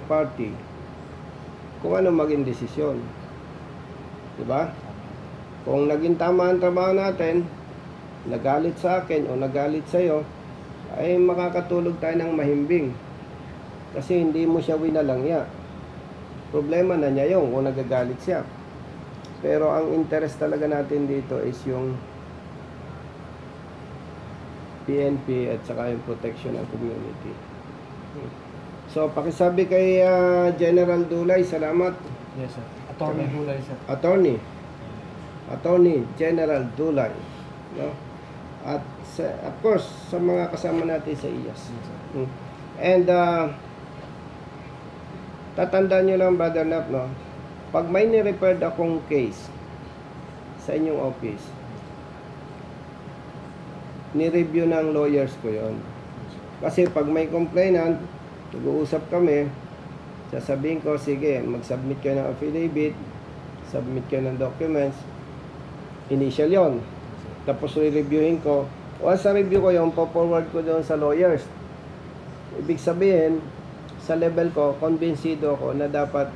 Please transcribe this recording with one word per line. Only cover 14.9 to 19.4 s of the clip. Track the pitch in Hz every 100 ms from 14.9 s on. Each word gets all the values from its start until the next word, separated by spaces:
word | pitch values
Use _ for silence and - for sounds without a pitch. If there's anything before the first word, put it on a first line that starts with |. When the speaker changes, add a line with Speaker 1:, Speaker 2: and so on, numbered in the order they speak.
| 156 147 127 131 156 127 - - - - - - - - - -
Speaker 1:
Problema | 147 143 170 185
na | 170 143
niya | 135 143
yun | 185 139
kung | 131 135
nagagalit | 131 123 127 123 123
siya. | 180 165 117 - - - - - - - - -